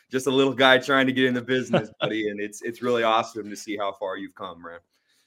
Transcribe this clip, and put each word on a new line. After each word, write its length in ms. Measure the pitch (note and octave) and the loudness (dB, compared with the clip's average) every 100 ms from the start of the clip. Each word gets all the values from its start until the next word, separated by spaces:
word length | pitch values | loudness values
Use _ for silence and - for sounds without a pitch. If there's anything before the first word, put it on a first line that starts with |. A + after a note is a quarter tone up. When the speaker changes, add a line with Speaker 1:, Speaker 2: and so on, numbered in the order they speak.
| _ | _
Speaker 1:
just 160 | C3 C3 | -4 0
a 40 | |
little 220 | C3 C3+ | 2 2
guy 240 | A#2+ C3 B2+ | 4 6 6
trying 300 | C3+ C3+ C3 | 6 2 2
to 60 | |
get 120 | B2+ C3 | 2 2
in 80 | |
the 80 | B2 | 0
business, 480 | A#2+ B2+ A2+ D3+ A2 - | -2 -2 0 -2 -2 -6
Speaker 2:
<laughs> 40 | |
Speaker 1:
buddy, 300 | - G#2+ G#2 | -4 -2 -4
and 100 | G2+ | -4
it's, 220 | G#2 G#2 | -8 -8
it's 220 | A#2 A#2 | -10 -6
really 180 | B2 A#2+ | -2 0
awesome 480 | A2+ A2+ A#2 A2 G2+ | 2 2 0 -8 -12
to 60 | G2+ | -12
see 200 | - G#2 | -8 -6
how 160 | G2+ | -6
far 220 | F#2+ G2 G2 | -6 -8 -8
you've 200 | F#2+ - | -10 -12
come, 260 | G2 E2+ | -14 -14
man. 160 | E2+ E2+ - _ _ _ | -16 -18 -20 _ _ _